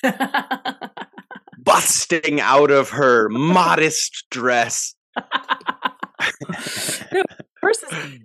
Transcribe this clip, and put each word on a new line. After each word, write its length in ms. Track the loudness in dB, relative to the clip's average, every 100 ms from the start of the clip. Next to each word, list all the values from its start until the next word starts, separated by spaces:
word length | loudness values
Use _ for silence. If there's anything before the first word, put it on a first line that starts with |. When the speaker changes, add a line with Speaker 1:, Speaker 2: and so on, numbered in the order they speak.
Speaker 1:
<laughs> 1600 | -4 -2 -4 -4 -4 -8 -8 -10 -14 -16 -18 -20 -20 -20 -20 -2
Speaker 2:
busting 800 | 2 4 2 -2 0 -2 0 0
out 300 | 4 6 6
of 200 | 4 2
her 380 | 2 4 4 2
modest 1000 | 0 2 2 4 2 2 0 -6 -10 -10
dress. 640 | -4 0 0 0 -4 -8 -12 _ -12
<laughs> 80 | -6 -8 -6 -6 -6 -8 -10 -10 -16 -6 -6 -6 -12 -12 -10 -8 -8 -8 -4
Speaker 1:
No, 100 | -2 -2 -8 -20 _
first 240 | 0 0 -4
is, 280 | -12 -12 -16